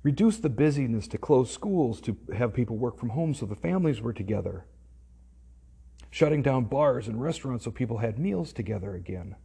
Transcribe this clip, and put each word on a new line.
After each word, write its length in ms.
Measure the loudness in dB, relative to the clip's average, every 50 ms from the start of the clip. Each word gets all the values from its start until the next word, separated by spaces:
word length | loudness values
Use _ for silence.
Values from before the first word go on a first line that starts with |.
| 2
reduce 340 | 2 4 6 4 4 4
the 120 | 4 0 -2
busyness, 580 | 2 4 4 4 4 2 2 2 0 0 -2
to 100 | -4 -8
close 340 | -8 2 4 6 6 6 2
schools, 500 | -4 -6 -4 0 2 2 2 2 0 -4
to 160 | -4 -4 -4 -4 -6 -8 -2
have 180 | -2 -2 0 0
people 240 | -2 -2 -2 -2
work 200 | -2 -2 -4 -4 -4
from 100 | -6 -4
home 240 | -2 -2 -2 -2 -2
so 120 | -4 -6
the 100 | -8 -8
families 460 | -6 -4 -2 0 2 2 2 0 0
were 120 | -4 -6 -4
together, 520 | -4 -4 -2 -2 -2 -2 -4 -8 -8 -14 -18 -20 -20 -20 -20 -20 -20 -20 -20 -20 -20 -20 -20 -20 -20 -20 -20 -20 -20 -20 -20 -20 -20 -20 -20 -20 -20 -20 -14
shutting 300 | 2 2 4 4 4 2
down 240 | 2 2 2 2 0
bars 420 | 2 2 4 4 4 4 2 -2
and 140 | -4 -6 -4
restaurants 420 | -2 -4 -4 -4 -4 -6 -6 -4 -6
so 60 | -8
people 260 | -4 -4 -4 -2 -2
had 220 | -2 -2 -2 -2 -2
meals 340 | -2 0 0 -2 -4 -4 -6
together 420 | -8 -4 -4 -4 -4 -4 -6 -8
again. 400 | -8 -8 -8 -8 -8 -8 -10 -14 -16